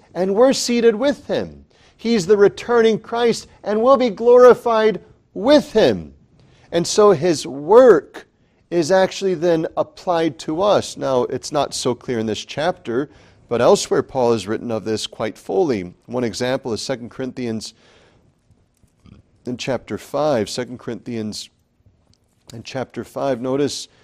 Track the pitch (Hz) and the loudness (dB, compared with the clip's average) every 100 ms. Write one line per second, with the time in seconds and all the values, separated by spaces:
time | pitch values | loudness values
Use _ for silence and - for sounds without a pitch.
0 | _ 165 190 196 262 254 - 240 233 220 | _ -6 -2 2 2 2 -2 2 2 2
1 | 277 269 - 165 87 73 - _ _ _ | 0 -2 -4 -6 -6 -12 -20 _ _ _
2 | 226 233 165 208 202 190 - 240 226 214 | -2 0 2 4 4 2 -2 2 2 0
3 | - 233 240 214 - _ - 214 240 269 | -4 -2 0 -2 -8 _ -6 0 4 4
4 | 247 180 233 247 247 233 240 226 220 202 | 2 0 4 8 8 6 2 2 2 0
5 | - _ _ - 214 294 - 220 165 98 | -8 _ _ -4 4 4 4 2 2 0
6 | 78 69 _ _ _ _ _ 170 175 - | -6 -20 _ _ _ _ _ -4 -2 4
7 | 208 170 175 156 - 135 151 220 254 170 | 4 4 2 -2 -4 -10 4 8 8 6
8 | - - - _ _ _ _ 170 151 190 | 2 -12 -20 _ _ _ _ -4 0 2
9 | 190 - 190 175 175 165 160 - 151 - | 0 -2 -4 -2 0 0 -2 -4 -6 -8
10 | - 170 165 127 - 156 202 160 - - | -4 -2 -2 -4 -8 -2 0 0 -2 -6
11 | 139 131 123 127 - 147 139 - 131 120 | -2 -2 -2 -6 -6 -4 -4 -4 -6 -6
12 | - 120 110 104 - - 160 180 - 117 | -6 -6 -4 -6 -8 -6 -6 -6 -6 -6
13 | 151 - - _ _ 117 131 202 - 175 | -6 -12 -20 _ _ 0 2 2 0 -4
14 | 131 135 120 117 95 107 117 110 98 110 | -2 -2 0 0 -2 -8 -6 -6 -4 -6
15 | - - 107 - - 196 175 110 90 - | -6 -8 -8 -8 -4 -2 0 -2 -6 -16
16 | - 120 120 95 123 131 131 104 - 127 | -10 -6 -6 -4 -4 -4 -6 -8 -6 -10
17 | 117 - 131 127 123 110 - - _ _ | -10 -12 -12 -10 -8 -8 -10 -18 _ _
18 | _ _ _ _ _ _ _ _ _ _ | _ _ _ _ _ _ _ _ _ _
19 | _ - _ _ - 123 - 120 - 104 | _ -20 _ _ -12 -8 -6 -6 -6 -12
20 | - 139 151 131 101 - 120 123 - 113 | -8 -4 0 0 -2 -6 -10 -12 -12 -12
21 | - 117 107 95 - _ _ _ _ _ | -10 -8 -8 -10 -16 _ _ _ _ _
22 | _ _ _ _ - 117 - 131 120 - | _ _ _ _ -20 -20 -12 -10 -10 -10
23 | 110 135 139 123 131 135 143 - - _ | -12 -6 -4 -4 -4 -2 -2 -4 -14 _